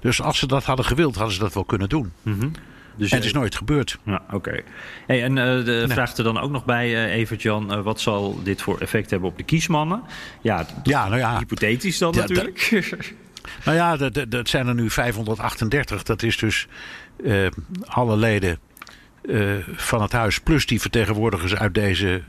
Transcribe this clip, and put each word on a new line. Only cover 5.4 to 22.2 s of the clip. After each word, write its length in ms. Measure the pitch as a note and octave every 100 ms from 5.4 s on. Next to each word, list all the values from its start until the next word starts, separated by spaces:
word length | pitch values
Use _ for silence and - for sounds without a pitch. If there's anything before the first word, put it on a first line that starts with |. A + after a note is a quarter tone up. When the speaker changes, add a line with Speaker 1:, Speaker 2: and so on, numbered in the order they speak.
| B2 B2+
Speaker 2:
de 0 |
Speaker 1:
Nee. 240 | A#2+ A#2 A#2
Speaker 2:
vraagt 300 | B2 B2 -
er 60 |
dan 140 | A2+ A2
ook 120 | C#3
nog 140 | C#3
bij, 220 | B2 A#2+ A#2+
eh, 200 | A2+ A2
Evert-Jan, 580 | A2 G#2+ G#2+ A2 G#2+ G2+
eh, 80 | G#2
wat 200 | G2+ A2
zal 400 | - G#2 G2+ -
dit 200 | F2+ F#2+
voor 160 | - F#2
effect 320 | F#2 A2+ G2+
hebben 180 | G2 F#2
op 80 | -
de 60 |
kiesmannen? 600 | - D#3+ - D#3 D#3 G3+ C4 - - -
Ja, 240 | A2+ F#2
d-, 60 | D#2+ -
Speaker 1:
Ja, 260 | - C#3+ G2
nou 100 | A#2+
ja. 200 | A#2 A2+
Speaker 2:
hypothetisch 600 | G#2 A2 G#2+ B2+ F#3+ -
dan 140 | F3
Speaker 1:
Ja, 80 | F3
dat 80 | F3
Speaker 2:
natuurlijk. 840 | F3+ F#3+ - - G#3+ - - -
<laughs> 0 | - - - - -
Speaker 1:
Nou 120 | - D#3+
ja, 200 | E3+ D3+
dat, 180 | C3+
dat, 160 | A#2 B2
dat 180 | B2 A2+
zijn 180 | D3 B2
er 80 |
nu 160 | A#2+ A2
vijfhonderdachtensdertig. 1120 | - B2 A2 G#2+ A2 A#2 - A2 C#3+ - G2+
Dat 200 | - A2+
is 160 | A2+ -
dus, 280 | A2 - - - - - - -
eh, 220 | - G2 F#2+ - - F3+
alle 320 | - - B2 G#2+
leden, 420 | A2+ G#2 F#2 E2 - - - - - - -
eh, 220 | C#3+ G2+ G2+ - -
van 260 | - A#2
het 100 | G#2
huis 280 | A#2+ A2 -
plus 260 | - D3+ -
die 140 | A2
vertegenwoordigers 720 | G#2+ A#2+ G#2 G#2 A2+ F#2+ F2+
uit 200 | F2+ G#2
deze 480 | F2+ G2+ F2 G2 F2+